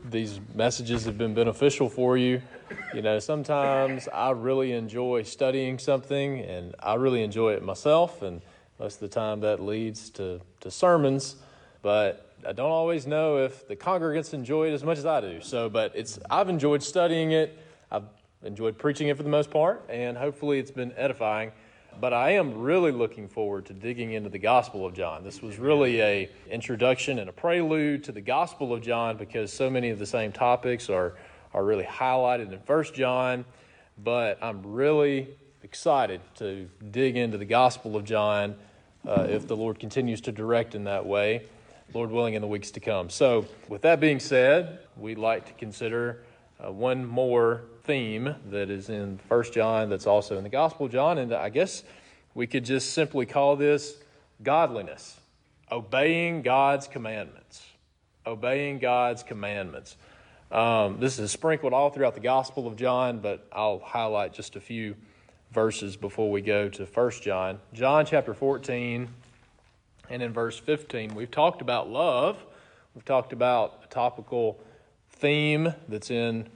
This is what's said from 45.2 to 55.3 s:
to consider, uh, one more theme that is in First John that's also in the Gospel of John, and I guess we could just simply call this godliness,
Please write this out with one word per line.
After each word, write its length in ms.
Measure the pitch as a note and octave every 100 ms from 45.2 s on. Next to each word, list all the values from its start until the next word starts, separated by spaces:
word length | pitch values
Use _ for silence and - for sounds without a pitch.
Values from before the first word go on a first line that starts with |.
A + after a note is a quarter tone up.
| A2+ G#2+ -
to 80 |
consider, 680 | - A2 - A#2 A#2 A#2+ A#2+ - _ _ -
uh, 120 | -
one 340 | F#2+ B2+ C3 B2
more 600 | B2 B2+ A#2+ A#2 A#2 - -
theme 500 | - C#3 A2+ G#2+ C3+ D3 G2+
that 200 | G2+ G2
is 180 | G2 G2
in 300 | G#2 G2 F#2+ -
First 240 | A#2+ A#2
John 380 | A#2 A2 A2 G#2+
that's 180 | F#2+ G#2+
also 300 | G#2 - G2
in 60 |
the 60 | G2+
Gospel 360 | C3 D#3+ - C3+
of 60 |
John, 240 | B2 D#3 D#3+
and 160 | A#2+
I 160 | G#2 G2+
guess 340 | C#3 F#3+ - - - - _ _
we 140 | A#2+ A#2+
could 160 | C3+
just 300 | A#2 C3+ -
simply 320 | D#3+ D3+ C#3 -
call 320 | C#3+ C#3+ C#3
this 400 | D3 C#3+ - - _ _ _ -
godliness, 800 | A#2 D#3 D3+ A2+ E2+ C#2 - - _